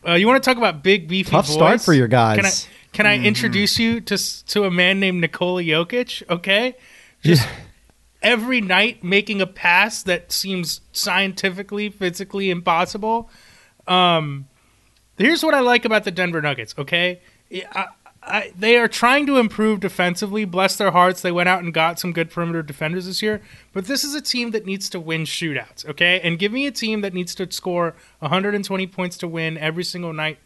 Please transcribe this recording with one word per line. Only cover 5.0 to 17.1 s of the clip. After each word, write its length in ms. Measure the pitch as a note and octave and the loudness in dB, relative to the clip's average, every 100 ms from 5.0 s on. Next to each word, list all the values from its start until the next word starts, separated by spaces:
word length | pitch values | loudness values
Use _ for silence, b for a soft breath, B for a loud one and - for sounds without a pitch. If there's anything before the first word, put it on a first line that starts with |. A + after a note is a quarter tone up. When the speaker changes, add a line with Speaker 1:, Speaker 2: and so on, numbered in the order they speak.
Speaker 1:
named 200 | G3 F3+ | 0 0
Nikola 420 | E3 - F3+ F3+ | -2 -2 -2 0
Jokic? 600 | E3+ D#3 E3+ B3 B3 - - | 0 0 0 -2 -4 -8 -6
Okay, 460 | E3+ F3+ G3+ B3+ B3 b b b b | -4 0 0 0 -6 b b b b
just 200 | D3 D#3+ | 4 4
Speaker 2:
Yeah. 60 | A2+ B B B _ _ _ _ | 4 B B B _ _ _ _
Speaker 1:
every 380 | G#3 A#3+ A#3+ B3+ | 0 0 0 -2
night 440 | G3 F#3 A3 A#3 | 2 2 2 -2
making 360 | F3 G3 G3 G3+ | 0 0 0 -4
a 60 | F#3+ | -4
pass 560 | - F3 F3+ G#3+ - | -2 2 4 2 -2
that 280 | F#3 F3 - | -4 -4 -2
seems 480 | - F#3+ F#3 E3 - _ | -6 -4 -6 -6 -8 _
scientifically, 960 | - G#3 F#3 G3 F#3 G3 F#3 G3+ G#3 G#3 | -6 -2 0 0 -2 -4 -4 -8 -6 -6
physically 600 | G3+ F#3 F3 F#3+ G3 G3 | -4 -4 -4 -8 -4 -2
impossible. 800 | F3 F3+ E3+ F3+ G#3+ A3 A#3 A3+ b b b b b - | -2 0 0 0 -4 -2 -2 -4 b b b b b 0
Um, 600 | F3+ F3+ E3+ D3+ C#3 C3+ _ _ _ _ _ _ - | 4 4 2 0 -8 -12 _ _ _ _ _ _ 0
here's 260 | G#3+ E4 | 2 2
what 100 | D#4 | 2
I 60 | D4 | 2
like 240 | B3 A#3+ | 4 2
about 200 | A#3 G#3+ | 2 0
the 60 | G#3 | -2
Denver 300 | E3+ F3+ E3 | -4 -2 -2
Nuggets, 320 | D3 B2+ A2 - | -4 -4 -8 -10
okay? 420 | C#3 F3 F3+ | -2 0 0